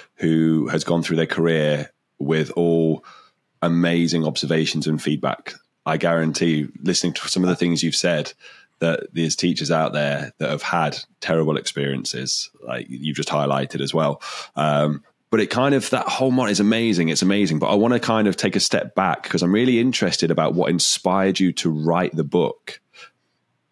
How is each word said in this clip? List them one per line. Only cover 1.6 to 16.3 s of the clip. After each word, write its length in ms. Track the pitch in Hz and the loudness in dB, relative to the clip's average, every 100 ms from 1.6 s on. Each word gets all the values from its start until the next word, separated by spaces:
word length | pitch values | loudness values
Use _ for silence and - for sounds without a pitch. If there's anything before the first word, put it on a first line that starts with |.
| 76 73 76 _ _ _ | 0 -2 -4 _ _ _
with 340 | 71 80 73 | -2 0 0
all 520 | - 85 82 80 78 - - - _ _ _ | 0 2 4 2 0 -4 -20 -20 _ _ _
amazing 640 | 85 85 87 85 82 85 78 | 0 2 2 2 2 0 -2
observations 600 | 67 71 80 80 78 73 | -2 -2 0 0 -2 -2
and 140 | 78 | -2
feedback. 540 | - 76 - - - - _ _ - | -2 -2 -2 -6 -10 -18 _ _ -4
I 120 | 80 | -2
guarantee, 680 | 85 82 80 76 85 76 73 - | 0 0 0 0 0 0 -2 -4
listening 300 | 87 87 87 | -2 0 -2
to 140 | - - | -4 -4
some 160 | - | 0
of 60 | 92 | 0
the 80 | 87 | 2
things 260 | 87 82 | 0 0
you've 120 | 85 - | 0 0
said, 360 | 90 78 - - - - _ _ | 0 0 -4 -12 -20 -20 _ _
that 340 | 85 76 - | -2 -2 -4
there's 220 | 82 82 - | -4 -2 0
teachers 340 | 90 78 73 | 0 0 0
out 220 | 80 78 | 0 0
there 400 | 73 71 71 71 - | 0 -2 -2 -6 -6
that 120 | 73 | -4
have 120 | 76 | -4
had 360 | - 87 76 - - _ | -2 -2 -2 -4 -14 _
terrible 380 | - 82 76 73 | -2 0 2 0
experiences, 920 | - - 71 67 - 62 65 - - - 58 | -4 -4 -4 -4 -6 -8 -6 -6 -6 -12 -10
like 200 | 62 - | -10 -10
you've 300 | 64 76 67 | -8 -6 -4
just 120 | 73 | -2
highlighted 520 | 76 69 69 65 - | 0 0 0 -2 -4
as 120 | 69 | -2
well. 280 | 82 76 73 - - - - | 0 0 -2 -8 -14 -10 -2
Um, 480 | 76 73 76 73 - _ _ | 0 2 2 -2 -8 _ _
but 120 | 113 | 0
it 60 | 101 | 0
kind 280 | 120 139 139 | 0 2 2
of, 140 | - | 0
that 180 | 127 - | -2 -2
whole 240 | - 131 | 0 2